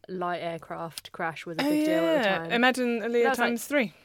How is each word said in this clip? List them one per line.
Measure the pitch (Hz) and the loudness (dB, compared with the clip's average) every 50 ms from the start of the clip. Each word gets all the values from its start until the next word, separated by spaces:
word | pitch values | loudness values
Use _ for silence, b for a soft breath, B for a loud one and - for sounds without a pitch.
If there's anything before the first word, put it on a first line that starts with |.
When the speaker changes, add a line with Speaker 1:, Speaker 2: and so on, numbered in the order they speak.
| _ - | _ -10
Speaker 1:
light | 185 185 180 175 175 165 | -8 -4 -4 -2 -2 -2
aircraft | 165 170 165 160 160 - 170 165 170 165 147 - - - - | -4 -6 -6 -8 -8 -10 -10 -8 -8 -8 -10 -12 -14 -14 -8
crash | - 180 165 160 - - | -6 -4 -4 -4 -6 -10
was | 175 170 160 | -10 -4 -2
a | 262 | 0
Speaker 2:
Oh, | 294 | 2
Speaker 1:
big | 302 302 302 | 2 2 2
deal | 311 311 320 | 2 2 2
at | 330 330 320 294 233 | 2 4 2 4 4
the | 196 | 2
Speaker 2:
yeah. | 190 170 | 2 0
Speaker 1:
time. | 165 165 233 | -2 0 0
Speaker 2:
Imagine | 240 247 262 247 254 254 240 233 233 | 2 4 4 2 2 0 0 0 -2
Aaliyah | 202 233 233 240 240 | -2 0 2 2 4
Speaker 1:
That | 269 | 4
was, | 269 240 | 4 2
like, | 240 240 | 2 0
Speaker 2:
times | 240 233 - | 0 -2 -4
three. | - 277 294 240 180 - - _ | 0 0 0 0 0 -4 -12 _